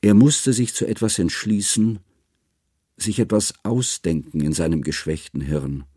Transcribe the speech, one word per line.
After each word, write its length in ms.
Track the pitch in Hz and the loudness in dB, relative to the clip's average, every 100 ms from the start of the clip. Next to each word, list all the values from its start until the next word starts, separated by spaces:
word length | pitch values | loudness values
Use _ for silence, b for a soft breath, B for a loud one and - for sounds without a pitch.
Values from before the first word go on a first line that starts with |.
| 104 | 6
Er 60 | |
musste 400 | 104 139 147 - | 8 8 4 0
sich 180 | 120 120 | 0 -2
zu 140 | - - | -2 -4
etwas 320 | 107 110 - | -2 -2 0
entschließen, 800 | 87 - 107 104 101 - 110 107 _ _ _ _ _ _ _ _ _ _ | -2 -2 -2 -2 0 0 0 -2 _ _ _ _ _ _ _ _ _ _
sich 220 | 110 107 | -6 -2
etwas 340 | 117 107 - - | 0 2 0 -6
ausdenken 800 | 101 117 127 - 85 80 - 78 | -2 -2 -2 -4 -2 -2 -4 -2
in 140 | 76 | -2
seinem 260 | 78 82 80 | 0 0 0
geschwächten 640 | 71 76 - 80 - 71 | -2 -6 -6 -6 -6 -8
Hirn. 420 | 69 76 67 71 69 | -4 -4 -4 -8 -10